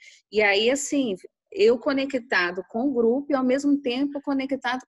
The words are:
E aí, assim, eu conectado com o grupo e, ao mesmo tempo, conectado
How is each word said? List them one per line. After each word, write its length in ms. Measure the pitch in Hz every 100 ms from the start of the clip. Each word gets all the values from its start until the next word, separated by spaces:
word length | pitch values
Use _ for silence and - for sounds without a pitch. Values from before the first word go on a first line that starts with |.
| - - _
E 100 | 208
aí, 300 | 208 196 226
assim, 460 | 277 - 285 247 185 - _ _
eu 260 | - 214 240
conectado 840 | 294 269 277 269 233 208 175 185 -
com 160 | 226
o 100 | 277
grupo 380 | 240 226 254 285
e, 20 |
ao 80 | 269
mesmo 380 | 254 269 285 285
tempo, 420 | 247 254 285 285
conectado 600 | 285 269 269 262 240 254